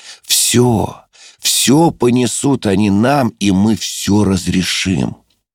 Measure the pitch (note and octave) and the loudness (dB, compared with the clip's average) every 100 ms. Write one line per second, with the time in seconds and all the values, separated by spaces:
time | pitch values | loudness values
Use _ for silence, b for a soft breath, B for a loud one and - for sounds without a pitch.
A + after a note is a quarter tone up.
0 | B B B - - A#2+ B2 G#2+ - - | B B B -2 0 2 2 2 -2 -8
1 | _ B B B - - G#2 D3 E3 - | _ B B B -4 -2 2 4 2 2
2 | A#2+ B2 A#2+ - C#3+ C3+ G2+ F#2+ G#2 G2 | 0 2 0 -2 -2 0 0 0 2 2
3 | A#2+ C#3+ A#2 - G2+ F#2+ G#2+ G#2+ - - | 2 0 -2 -2 0 2 2 0 -6 -8
4 | - G#2 F#2+ F#2 F2 F2+ E2 - F#2+ E2 | -2 0 2 0 -2 -2 -2 -4 -2 -2
5 | A#1 - _ _ _ | -4 -8 _ _ _